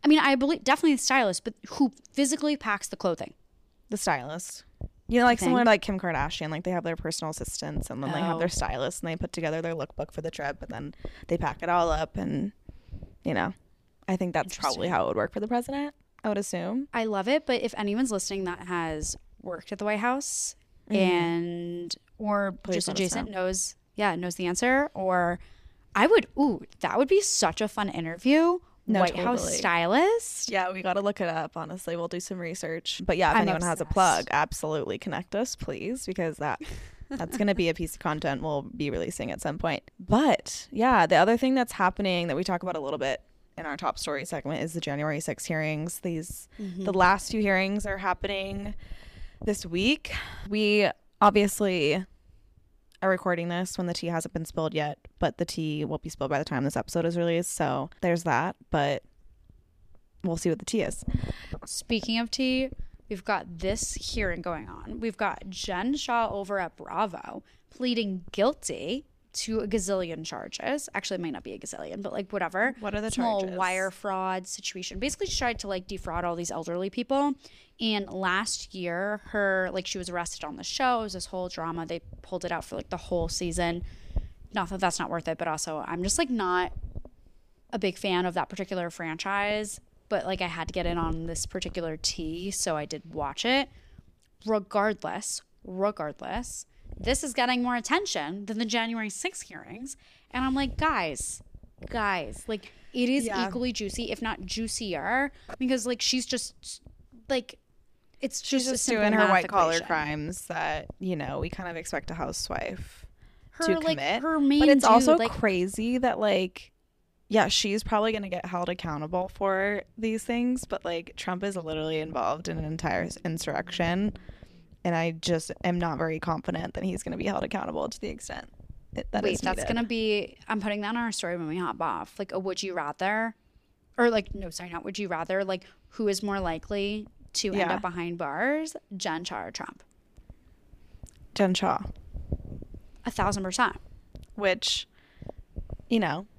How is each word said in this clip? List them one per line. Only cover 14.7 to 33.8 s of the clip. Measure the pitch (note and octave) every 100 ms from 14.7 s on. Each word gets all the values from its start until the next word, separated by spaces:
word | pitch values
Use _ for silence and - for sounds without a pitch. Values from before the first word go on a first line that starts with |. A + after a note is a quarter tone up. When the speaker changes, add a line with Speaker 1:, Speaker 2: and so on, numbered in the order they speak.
| E2 F3
Speaker 1:
Interesting. |
Speaker 2:
how | F3+
it | -
would | -
work | G#2
for | -
the | G#3+
president, | A#3+ A#3+ C#4 D4 - _ _
I | A3
would | G3+
assume. | G3+ F3+ F3 A3+ C#4+
Speaker 1:
I | A#3+ A3
love | G3+ F#3+
it, | D4 D#4
but | B3
if | A#3 -
anyone's | G#3 G#3 B3+
listening | G#3 - G3
that | F#3 F3 F3
has | F3+ E3 D#3 D#3+ - - -
worked | F#3 E3+ -
at | G3+
the | G#3
White | G#3+
House | A#3+ C4 C#4+ - - - _ - -
Speaker 2:
Mm-hmm. | G#3
Speaker 1:
and, | F#3 F3 E3+ E3+ F3 F3 F3 F3 E3+ - _ _
or | G#3+ G#3 G3+ F#3
Speaker 2:
Please | - F3+
Speaker 1:
just | F3+
Speaker 2:
let | F#3+
us |
Speaker 1:
adjacent | F#3 A3+ -
Speaker 2:
know. | F#3+ F#3
Speaker 1:
knows, | F#3 - - _
yeah, | - G#3
knows | E3 F3+
the | F3 F3+
answer, | F3+ A#3+ C4 D4
or | - F#3+ F3+ F3 E3+ - - - - -
I | - B3+
would, | A4 - -
ooh, | D4 G3 - -
that | E3 -
would | C4+
be | G4
such | G4+ - F3 -
a | G#3+
fun | - G3+
interview. | - E3 E3+ B3+ D4+ E4 F4 - - -
Speaker 2:
No, | G#3
Speaker 1:
White | F3+ E3
House | F#3 A#3+
Speaker 2:
totally. | - -
Speaker 1:
stylist. | - E3+ E3+ A3+ F4+ A#4 - - -
Speaker 2:
Yeah, | G#3+ F#3
we | F#3+
gotta | F#3 F3+
look | G3+ G#3
it | F3+
up, | D#3+ D3+ -
honestly. | D#3+ F3+ -
We'll | E3+ E3+
do | F3+
some | - F#3
research. | E3+ F3 E3 E3 - -
But | F3+ E3+
yeah, | F3
if | D#3+
Speaker 1:
I'm |
Speaker 2:
anyone | G#3 F#3
has | F3 D#3+